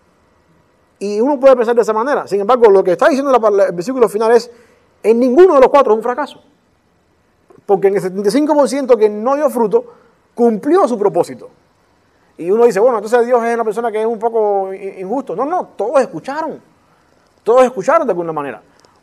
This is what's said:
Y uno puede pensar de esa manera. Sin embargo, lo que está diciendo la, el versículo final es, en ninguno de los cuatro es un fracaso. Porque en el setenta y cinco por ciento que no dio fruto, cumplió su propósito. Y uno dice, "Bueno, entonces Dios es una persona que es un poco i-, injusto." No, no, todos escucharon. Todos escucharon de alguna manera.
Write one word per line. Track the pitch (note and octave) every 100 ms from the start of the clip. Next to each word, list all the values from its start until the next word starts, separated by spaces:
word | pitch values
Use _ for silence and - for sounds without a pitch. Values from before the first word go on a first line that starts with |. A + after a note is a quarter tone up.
| _ _ _ _ _ _ _ _ _ -
Y | G3+ G#3
uno | C4 C#4
puede | C4+ B3+
pensar | A3+
de | A#3+
esa | G#3
manera. | G#3+ C4 A#3 C3
Sin | G3
embargo, | G3 B3+ A3+
lo | F#3+
que | F#3
está | F3 D#4+
diciendo | C4+ C#4
la, | B3 G#3+ G3+ F#3+
el |
versículo | F3 G3 C4 G#3
final | G#3 A3
es, | A#3 - - _ _ _ _
en | G3+ A#3
ninguno | B3+ C4+ F#4
de | C#4+
los | B3+
cuatro | C#4+ B3
es | A3
un |
fracaso. | A#3 B3 C#4+ - _ _ _ _ _ _ _ _ _ _ _ - -
Porque | G3 G3
en | G3
el |
setenta | F#3 F#3+ G3+
y |
cinco | B3 D4+
por | D4 B3+
ciento | C4+ B3+ A#3
que | G#3+
no | G#3 A3+
dio | C#4+ D4
fruto, | A#3 G#3+ A#3 - - _ _ _
cumplió | - A#3+ G#3+ D4 F4+ C#4+
su | A3+
propósito. | G3 E3+ D3+ A#2 F#2 _ _ _ _ _ _ _ _ -
Y | E3
uno | A3 A#3+
dice, | F#3+
"Bueno, | B3 A3+
entonces | G#3 A#3+ A#3
Dios | B3
es | A#3
una | A#3
persona | A3 G#3 A#3
que | G#3+
es | A3
un | A3+
poco | A#3 A3+ G#3 G3 F#3+
i-, | F#3+ G3 -
injusto." | F#3 C4+ C4
No, | F3+
no, | C#4 F4+ - -
todos | G#3 C#4
escucharon. | A3 E3 - D4 D#4+ C#3 _ _ _ _ _ _ _ _
Todos | - B3
escucharon | B3+ B3+ C4 E4 C#4
de |
alguna | F3 E3+
manera. | D#3 C#3+ G2 _ _ _ _